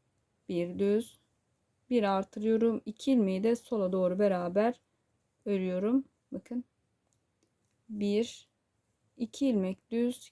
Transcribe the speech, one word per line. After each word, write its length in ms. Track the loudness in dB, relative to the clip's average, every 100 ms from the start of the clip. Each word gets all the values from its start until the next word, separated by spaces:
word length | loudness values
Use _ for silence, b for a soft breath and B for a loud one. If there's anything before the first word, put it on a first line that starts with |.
| _ _ _ _ -6
Bir 300 | -4 -4 -2
düz, 400 | 0 0 -2 -14 _ _ _ _ _ _ _
bir 140 | 0
artırıyorum. 800 | 2 0 -2 -4 0 2 2 0 -6
İki 260 | -6 2
ilmeği 320 | 4 4 2
de 120 | 0 -2
sola 360 | -2 -2 0
doğru 280 | 2 0 2
beraber 600 | 2 2 0 2 0 -2 _ _ _ _ _ _ -4
örüyorum. 580 | -2 -2 -2 0 0 -2 _ _
Bakın. 320 | -14 -8 -8 -10 _ _ _ _ _ _ _ _ _ _ _ -14
Bir, 580 | -4 0 0 -2 -8 _ _ _ _ _ _ _ -10
iki 300 | -8 -2 0
ilmek 440 | 2 0 -4 _
düz, 380 | -2 -2 -4 -14